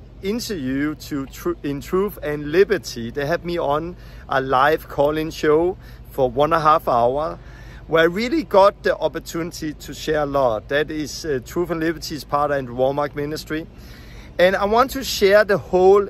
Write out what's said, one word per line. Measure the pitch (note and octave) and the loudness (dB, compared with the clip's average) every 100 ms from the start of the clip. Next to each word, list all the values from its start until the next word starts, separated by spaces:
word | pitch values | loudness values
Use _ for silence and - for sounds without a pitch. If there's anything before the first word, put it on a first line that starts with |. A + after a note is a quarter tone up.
| - - | -20 -10
interview | F#3+ A#3 A#3 G3 C3 C3+ D3 D3+ | -6 -6 -6 -6 -4 -4 -4 -6
to | - D3 C3+ | -8 -8 -8
Tru-, | - F3+ E3+ | -8 -8 -6
in | D3+ C#3+ | -6 -8
Truth | C3+ F#3 G3+ E3 | -4 -2 -2 -4
and | D3+ D3 D3 | -8 -6 -2
Liberty. | E3 G3+ F#3+ - - A#2 | 2 2 0 -4 -10 -8
They | B2+ C#3+ | -6 -2
had | E3+ E3 | -2 -4
me | E3+ | -4
on | C#3+ D3 E3 F3 - - - | -2 -2 -4 -10 -18 -18 -4
a | C#3 | -2
live | C3 C3 C#3 D#3+ - | 2 4 4 2 -2
call-in | - C#3+ D#3 D#3+ | 0 0 0 -4
show | D3+ D#3 D3+ F3 F#3 - - - | -2 2 2 2 -4 -10 -20 -10
for | - C3 | -2 0
one | A#2+ D3+ | 2 2
and | E3 | 4
a | D#3 | 4
half | D#3+ - | 4 4
hour, | B2+ A#2+ C3+ D#3+ E3+ - - - - - | 2 2 2 -4 -6 -14 -18 -18 -18 0
where | D#3+ | 4
I | E3 | 4
really | F3 A#3+ D#4+ | 2 -2 -2
got | G#3+ G3+ G3 G3+ | 2 6 6 4
the | G3 E3 | 0 -2
opportunity | D#3 D#3 D3+ E3 D#3+ - D#3 C#3+ | -2 -4 -8 -8 -8 -8 -10 -10
to | - | -12
share | C#3+ - D#3 | -8 -2 -2
a | C#3+ | 0
lot. | C#3 C3 G#2+ - | 2 2 0 -2
That | C#3+ D#3 | -2 -2
is, | D#3 C#3 - E3 | -4 -8 -8 -6
uh, | C3+ A#2+ | -6 -4
Truth | - F3 | -4 -4
and | E3 | -2
Liberty's | D#3+ D#3 - D#3 | -4 -4 -8 -10
partner | - D3 D3 C#3+ | -6 -2 -2 -2
in | C3 | -4
the | |
Walmart | A#2+ C3 C#3+ D3 | -2 0 0 -4
ministry. | C3 D3 D3+ - D#3 D#3+ - - - - - - - | -6 -8 -8 -8 -8 -10 -16 -20 -20 -20 -20 -10 2
And | F3 G3 | 2 4
I | G3+ | 2
want | A3 C4 | 2 2
to | C4+ | 0
share | A#3+ - G3 G#3 G#3 | -6 2 6 6 6
the | F#3+ | 0
whole | - F3+ F#3 G3+ G3 | 0 4 6 6 4